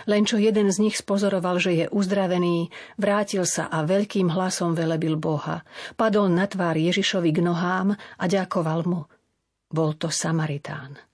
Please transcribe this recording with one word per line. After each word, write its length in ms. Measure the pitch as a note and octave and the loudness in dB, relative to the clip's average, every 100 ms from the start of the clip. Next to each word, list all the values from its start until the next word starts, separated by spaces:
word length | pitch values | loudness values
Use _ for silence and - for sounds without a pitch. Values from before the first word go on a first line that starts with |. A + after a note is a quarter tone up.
| - | 0
Len 160 | G#3 G#3 | 2 2
čo 80 | A3+ | 4
jeden 320 | G#3+ G#3+ G3+ | 2 4 2
z 160 | F#3 | 4
nich 160 | G#3 - | 2 0
spozoroval, 560 | - G3+ G3+ F#3+ F3+ F3+ | -2 0 2 0 0 0
že 160 | F#3 | 2
je 140 | E3+ E3 | 0 0
uzdravený, 800 | G3+ F#3 G3+ F#3 F3+ F3 E3+ E3 - - - | 0 0 0 2 2 2 2 -2 -8 -16 -4
vrátil 480 | G3+ G3+ G#3 G3 E3+ | 0 0 0 -2 -2
sa 240 | - - | -2 -2
a 160 | D#3+ D#3 | -2 0
veľkým 400 | G3 G#3 G3+ F3+ | 0 0 0 0
hlasom 480 | F3 F#3 - F3 E3 | 0 -2 -2 -2 0
velebil 400 | E3 D#3+ D#3+ D#3 | 0 0 0 -2
Boha. 480 | D#3+ D3 D#3 E3 - - - - | -2 -4 -4 -8 -10 -18 -14 0
Padol 320 | A3 G#3 G3 | 2 4 4
na 160 | F3 G3 | 2 0
tvár 240 | F#3+ F3 D#3+ | 0 0 2
Ježišovi 560 | E3 F#3+ F#3+ F#3+ E3+ | 0 0 0 0 2
k 80 | D#3 | 2
nohám 560 | F3 E3+ F3 F#3 F#3+ G#3 | 2 0 0 0 0 -2
a 280 | - - F#3 | -6 -6 0
ďakoval 560 | F#3+ F3+ G3 D#3+ D#3+ | 0 0 -2 -2 -2
mu. 240 | E3 F3 D3 _ _ _ _ _ - | -2 -2 -6 _ _ _ _ _ -8
Bol 240 | D#3 D#3 D#3 | -2 -2 -2
to 160 | E3 | -4
Samaritán. 880 | - E3 E3 D#3 C#3+ - D3+ C3+ C#3+ - | -4 -2 -2 -2 -4 -8 -12 -12 -18 -20